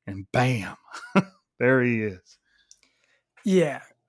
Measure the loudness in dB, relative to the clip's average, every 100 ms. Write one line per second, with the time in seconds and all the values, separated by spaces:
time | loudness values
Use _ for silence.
0 | -14 -12 -4 0 0 -2 -8 -14 -18 -20
1 | -2 0 0 _ _ -2 2 4 2 0
2 | -4 -8 _ _ _ _ _ _ _ _
3 | _ _ _ _ 2 2 2 -2 -14 _